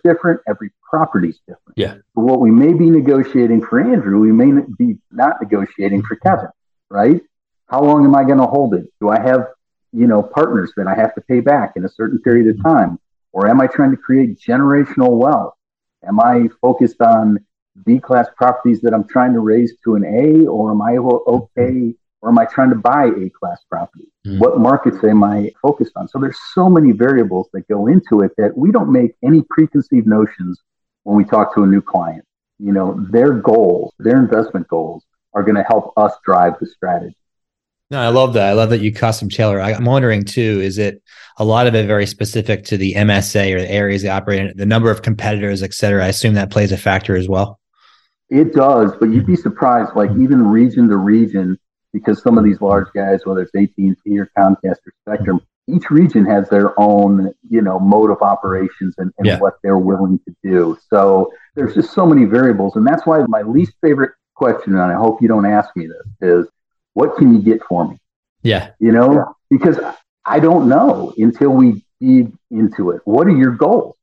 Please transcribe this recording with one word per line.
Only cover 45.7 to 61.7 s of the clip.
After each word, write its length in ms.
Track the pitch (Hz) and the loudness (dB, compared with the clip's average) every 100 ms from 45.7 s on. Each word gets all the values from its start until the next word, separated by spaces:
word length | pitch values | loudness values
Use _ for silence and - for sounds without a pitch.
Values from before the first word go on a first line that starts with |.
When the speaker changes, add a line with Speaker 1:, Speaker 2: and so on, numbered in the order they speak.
Speaker 2:
cetera. 320 | - 104 101 92 | -4 -2 0 0
I 40 | |
assume 260 | - 113 104 | -2 0 0
that 160 | 98 | -2
plays 200 | 107 101 | -2 -2
a 60 | 95 | -2
factor 380 | 101 95 - 92 | -2 -2 -2 -4
as 120 | 92 | -2
well. 300 | 95 104 - _ _ _ _ _ _ - | -4 -4 -8 _ _ _ _ _ _ -2
Speaker 1:
It 240 | 135 160 | 0 2
does, 380 | 143 135 123 104 - | 2 2 2 0 0
but 100 | 107 | 0
you'd 160 | 113 95 | 0 0
be 80 | |
Speaker 2:
Mm-hmm. 80 | - | 0
Speaker 1:
surprised, 540 | 110 - 127 120 101 - | -2 -2 0 0 -2 -2
like, 160 | 101 | -2
Speaker 2:
Mm-hmm. 120 | 104 | 0
Speaker 1:
even 240 | 131 131 104 | 2 2 4
region 400 | 110 123 123 117 | 4 2 2 2
to 80 | 101 | 2
region, 600 | 101 110 107 98 92 92 _ _ _ | 2 2 0 -2 -4 -6 _ _ _
because 300 | 104 - 104 | -8 -4 -2
some 160 | 123 117 | 2 2
of 80 | 107 | 2
these 160 | 95 | 0
large 260 | 101 101 92 101 | 0 0 -2 -4
guys, 300 | 98 98 95 | -2 -2 -2
whether 160 | 92 | -6
it's 120 | 90 98 | -4 -2
A 100 | 101 | -2
T 220 | - 95 | 0 -2
and 100 | 95 104 | -2 -4
T 120 | 101 | -4
or 120 | 98 101 | -4 0
Comcast 400 | 98 - 95 - - | 2 2 -2 -8 -10
or 80 | - | -18
Spectrum, 400 | - 107 98 - - _ - | -10 -6 -4 -4 -6 _ -6
each 240 | 185 - | -4 2
region 340 | 151 180 113 98 | 4 4 2 2
has 220 | 101 95 | 0 0
their 260 | 101 101 - | 0 0 2
own, 540 | 104 101 101 98 95 - - | 2 4 2 2 -2 -8 -4
you 120 | 113 | -2
know, 180 | 98 92 | -2 0
mode 300 | 98 107 107 | 2 4 2
of 120 | 98 | 2
operations 760 | 101 101 95 95 95 - 95 - | 0 -2 -4 -4 -6 -6 -10 -8
and, 140 | 92 - | -10 -4
and 100 | 101 | -2
Speaker 2:
Yeah. 120 | 90 | 0
Speaker 1:
what 160 | 98 - | -2 -2
they're 160 | 98 95 | -2 0
willing 400 | 95 95 95 92 | 0 -2 0 -2
to 160 | - - | -6 -12
do. 360 | 98 92 82 80 - | -2 0 0 -4 -2
So 400 | 101 98 95 - - _ 143 | 2 2 2 0 -8 _ -8
there's 200 | 123 | -6